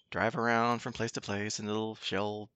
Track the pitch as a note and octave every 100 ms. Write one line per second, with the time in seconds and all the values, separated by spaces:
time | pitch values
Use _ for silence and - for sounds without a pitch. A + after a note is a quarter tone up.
0 | _ - G#2+ - A#2 A#2 A#2 A#2 - A2+
1 | A#2 - - G2+ G#2+ - G#2+ G#2+ A2 A2
2 | - F#2+ G#2 G#2+ G#2